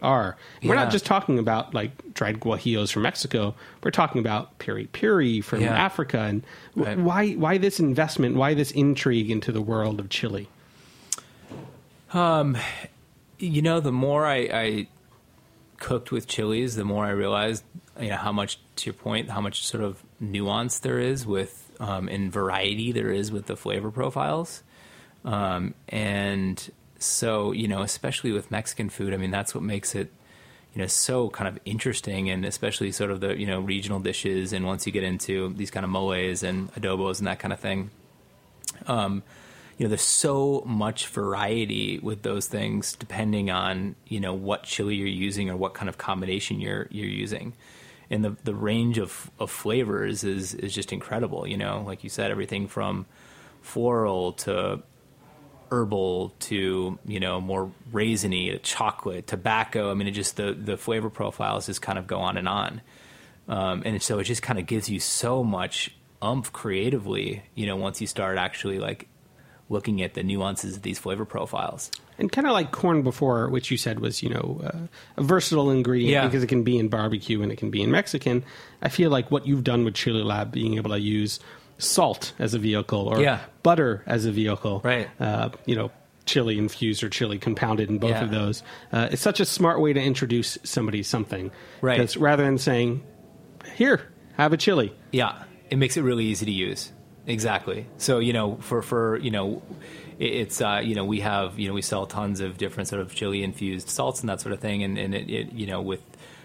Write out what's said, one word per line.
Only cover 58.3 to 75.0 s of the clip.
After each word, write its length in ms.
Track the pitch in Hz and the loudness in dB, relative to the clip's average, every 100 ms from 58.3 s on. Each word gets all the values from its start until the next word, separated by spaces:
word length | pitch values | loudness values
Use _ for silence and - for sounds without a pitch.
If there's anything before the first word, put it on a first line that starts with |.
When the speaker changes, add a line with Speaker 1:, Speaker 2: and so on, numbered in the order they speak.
| 90 92 | 0 -2
Speaker 2:
to 80 | 92 | -4
chocolate, 680 | - - 110 - 101 90 - | -4 0 0 -2 -6 -6 -6
tobacco. 600 | 95 113 110 110 110 101 | -2 2 2 2 -2 0
I 40 | |
mean, 140 | 98 101 | 0 -2
it 40 | |
just, 240 | 101 98 - | -2 -4 -2
the, 180 | 101 | -4
the 240 | - 104 95 | -2 -4 -4
flavor 320 | - 113 107 | -2 -2 -2
profiles 560 | - 104 - 107 104 101 | -4 -4 -2 -2 -2 -4
just 140 | 98 | -6
kind 160 | - 98 | -4 -4
of 80 | 95 | -4
go 140 | 95 | -2
on 180 | 92 95 | -2 -2
and 100 | 92 | 0
on. 340 | 101 98 113 - - - - - - - | 0 -2 -6 -14 -20 -20 -20 -20 -16 -6
Um, 340 | 104 95 92 113 | -2 0 -2 -2
and 140 | 104 | -2
so 180 | - 104 | 0 -2
it 60 | 98 | -2
just 180 | 117 | -4
kind 160 | - 107 | -2 -4
of 60 | 85 | -2
gives 220 | 113 107 | -2 -2
you 100 | 95 | -2
so 440 | - - 120 131 | -2 -2 0 0
much 520 | 120 95 92 - - - _ - | 0 0 -2 -4 -6 -10 _ -6
oomph 280 | 104 131 107 | -2 -2 -4
creatively, 920 | - 110 95 113 135 101 101 101 101 - - | -6 -4 0 0 0 -2 -2 -4 -6 -10 -6
you 100 | 104 | -4
know, 120 | 98 | -2
once 220 | 98 - | -4 -4
you 40 | 107 | -6
start 320 | - 95 95 | -4 -2 0
actually, 400 | 92 - 101 98 | -2 -4 -4 -4
like, 300 | 104 104 - _ _ - - - - | -4 -6 -12 _ _ -20 -20 -20 -6
looking 320 | 104 113 98 | -4 0 0
at 140 | 90 - | -2 -2
the 60 | |
nuances 540 | 92 98 95 98 98 98 | -2 0 -2 -4 -6 -6
of 60 | |
these 180 | 101 - | -6 -6
flavor 240 | 101 101 | -4 -4
profiles. 640 | 107 104 - - - - - - - - | -4 -6 -4 -4 -4 -6 -10 -12 -12 -4
Speaker 1:
And 100 | 202 | -2
kinda 220 | - 285 | 2 4
like 200 | 214 143 | 4 2
corn 320 | - 180 156 | 2 4 4
before, 460 | 127 - 139 117 123 | 4 2 4 4 2
which 220 | 131 - | 0 0
you 60 | 123 | -2
said 240 | 120 110 | -2 -2
was, 200 | 117 - | -2 -2
you 60 | 120 | -2
know, 320 | 117 - - - | -2 -2 -4 -6
uh, 120 | 165 170 - | -6 -8 -14